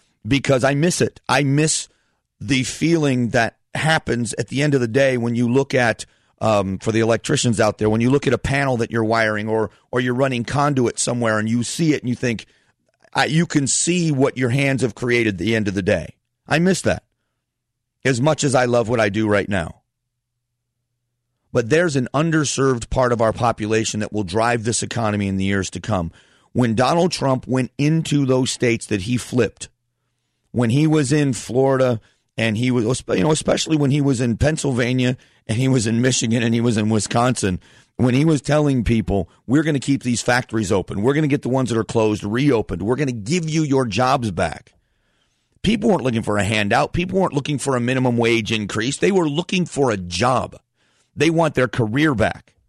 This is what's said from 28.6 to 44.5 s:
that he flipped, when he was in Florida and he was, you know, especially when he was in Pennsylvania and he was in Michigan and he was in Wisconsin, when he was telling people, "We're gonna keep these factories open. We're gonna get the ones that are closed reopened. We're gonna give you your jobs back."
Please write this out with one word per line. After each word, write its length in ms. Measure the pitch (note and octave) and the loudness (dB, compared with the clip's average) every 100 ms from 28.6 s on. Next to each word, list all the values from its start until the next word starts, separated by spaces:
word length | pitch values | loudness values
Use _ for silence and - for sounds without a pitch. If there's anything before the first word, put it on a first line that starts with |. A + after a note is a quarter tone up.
| B2 A#2 - | 0 0 -2
that 160 | G#2+ | -4
he 120 | F#2 B2 | -2 -4
flipped, 540 | - B2 G#2 - - _ _ _ _ _ _ _ _ | -2 0 0 -2 -18 _ _ _ _ _ _ _ _
when 180 | - A#2+ | -2 0
he 160 | C3 D#3 | 2 2
was 280 | D#3 C3 | 2 2
in 180 | D3+ C#3+ | 2 0
Florida 680 | A#2 - A#2 C3+ C3+ B2+ A#2 - _ _ - | -2 -4 0 2 2 2 0 -6 _ _ -4
and 220 | A2+ G#2+ | -2 0
he 140 | B2 | 0
was, 320 | B2 A2 - - | 0 0 -2 -2
you 160 | - | 0
know, 80 | E3 | 2
especially 460 | D#3 - - - D#3+ | 2 0 -2 0 0
when 140 | C#3 | 2
he 100 | D3 | 2
was 180 | C#3 A#2+ | 2 0
in 160 | B2 A2 | 0 0
Pennsylvania 800 | D3 D#3 C#3+ B2 A#2+ B2+ B2+ C3 _ _ - | 0 0 -2 -2 0 0 0 -2 _ _ -6
and 100 | A2+ | -2
he 120 | C3 | 2
was 180 | C3 A2 | 2 2
in 140 | A2+ | 2
Michigan 420 | B2+ B2+ A#2+ A#2 | 2 0 0 0
and 100 | A2+ | 2
he 60 | A#2 | 2
was 160 | A#2+ A2+ | 2 0
in 140 | G#2+ | 0
Wisconsin, 720 | A2 - A#2+ B2 B2 G2+ F2+ - - _ - | 0 0 0 0 0 -2 -4 -8 -20 _ -2
when 200 | B2+ B2+ | 2 2
he 100 | D#3+ | 2
was 160 | D3+ | 0
telling 420 | - D3+ D3 C3 | 0 0 2 0
people, 460 | G#2 A2+ - G2+ E2 _ - | 2 0 0 -2 -4 _ -2
"We're 160 | C#3 | 0
gonna 160 | D#3 C#3+ | 2 -2
keep 240 | - C3+ | 0 -2
these 180 | B2 A#2 | -2 -4
factories 520 | - B2 - A2+ F#2+ | 0 0 0 -4 0
open. 300 | G2 - E2+ | 0 -2 -2
We're 100 | A2+ | 0
gonna 140 | C#3+ D#3 | 0 0
get 160 | C#3 | 0
the 60 | A#2+ | 0
ones 200 | C3 B2+ | -2 0
that 80 | A2+ | -2
are 60 | G#2+ | -2
closed 400 | A#2 A2 G#2 G#2 | 0 0 0 -2
reopened. 560 | A2+ D3 A#2 - F2+ | 0 2 2 0 -4
We're 160 | G2 B2+ | -2 -2
gonna 160 | C#3+ | -2
give 360 | A#2 G2 F3+ D#3+ | -4 -4 -2 -2
you 140 | D#3 | -2
your 220 | D3+ C3+ B2 | 0 0 0
jobs 460 | F#2 B2+ C#3 A#2 | 0 0 0 -2
back." 420 | F2 E2+ | -2 -4